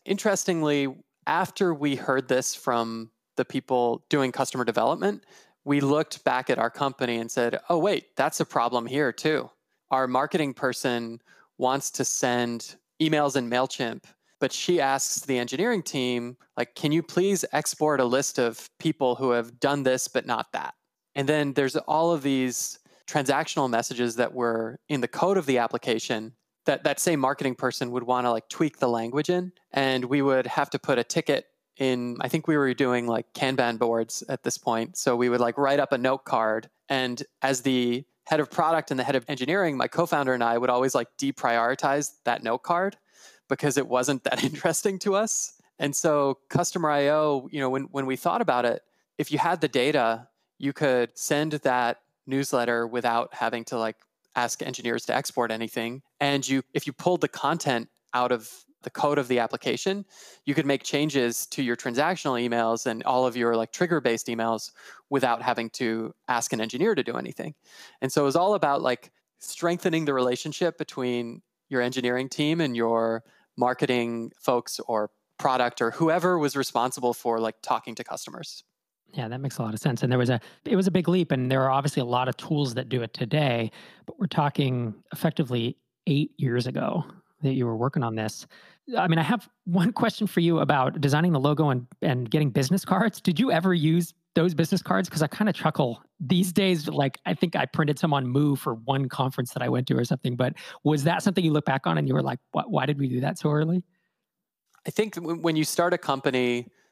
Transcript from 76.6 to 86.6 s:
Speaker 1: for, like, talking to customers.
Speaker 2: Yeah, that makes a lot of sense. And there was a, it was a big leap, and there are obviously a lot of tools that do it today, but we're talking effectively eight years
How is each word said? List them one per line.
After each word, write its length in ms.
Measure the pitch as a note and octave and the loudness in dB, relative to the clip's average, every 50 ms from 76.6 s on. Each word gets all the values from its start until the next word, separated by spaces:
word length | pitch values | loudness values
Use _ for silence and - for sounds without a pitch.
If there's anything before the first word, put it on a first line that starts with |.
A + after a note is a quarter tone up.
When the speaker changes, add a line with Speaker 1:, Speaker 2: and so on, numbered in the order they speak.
| C3 - - B2 A#2+ B2+ - D3 B2+ B2 A#2 | -2 0 0 0 0 0 -2 -2 -2 -2 -2
Speaker 1:
for, 260 | - - B2 A2+ A2+ | 0 -2 -2 0 0
like, 160 | A2+ A2 A2 - | 0 -2 -4 -6
talking 340 | - - A#2+ A2+ - B2 A2+ | -4 -4 -4 -4 -4 -8 -12
to 80 | - A#2+ | -12 -10
customers. 600 | - - - - - - - D#3+ - - - - _ _ _ _ _ _ _ _ _ - | -10 -10 -12 -12 -14 -14 -14 -14 -14 -16 -18 -20 _ _ _ _ _ _ _ _ _ -10
Speaker 2:
Yeah, 140 | C3+ A#2+ A2 | -8 -8 -6
that 140 | A#2+ C3 | -8 -6
makes 180 | C#3 C3+ - - | -6 -8 -6 -6
a 20 | |
lot 120 | A#2 A2 G#2+ | -6 -6 -6
of 60 | A2 | -2
sense. 220 | - D3 A#2+ A2+ | -2 -2 -2 0
And 100 | - A#2+ | 0 0
there 80 | B2 B2+ | 2 2
was 120 | B2 A#2+ | 2 2
a, 80 | B2+ A#2 - - - _ _ | 0 0 -2 -8 -18 _ _
it 100 | - B3 | 0 2
was 120 | F#3 F#3+ F#3+ | 2 2 2
a 40 | |
big 160 | E3 F#3 D#3+ E3+ | 2 2 2 4
leap, 240 | F3 F#3 E3 - | 2 2 2 0
and 180 | D3 B2+ B2+ B2+ | 0 0 0 2
there 100 | C3+ C3+ | 2 2
are 80 | C3 C3+ | 2 2
obviously 320 | C3 C#3 C#3 C#3+ - D3+ | 2 2 0 0 -2 -2
a 40 | B2 | -2
lot 220 | A#2+ A#2+ B2 B2+ C3 | 0 0 0 0 0
of 80 | A2+ - | -4 -6
tools 360 | - - D#3+ D3 C#3+ C3 A2+ | -4 -2 0 0 0 -2 -2
that 160 | B2 B2+ A#2 | -6 -4 -2
do 140 | C3 B2+ A#2 | -2 -4 -4
it 100 | A2 - | -4 -6
today, 580 | - B2+ G#2+ - D#3 D3 C3+ A#2+ A#2 A2+ A2 - - - - - - _ - | -6 -4 -2 0 2 2 2 2 0 -2 -4 -6 -10 -20 -20 -20 -20 _ -18
but 120 | - - | -6 -4
we're 60 | G#3+ | -4
talking 680 | D3 - - D3 D3 - - C#3+ C3 B2+ B2 A#2+ A2+ G#2 - - _ - | -2 0 2 0 2 2 2 0 2 0 0 -2 -4 -6 -8 -14 _ -8
effectively 640 | - - E3 - - D#3 A#2 B2 A#2+ A2+ B2 - - _ _ _ _ _ - | -2 -2 -2 0 0 -2 0 0 0 0 -2 -4 -6 _ _ _ _ _ 0
eight 240 | C#3+ C#3+ D3+ - - - | 2 2 2 0 -2 -2
years 280 | C#3+ B2+ A#2 B2 | -2 0 2 0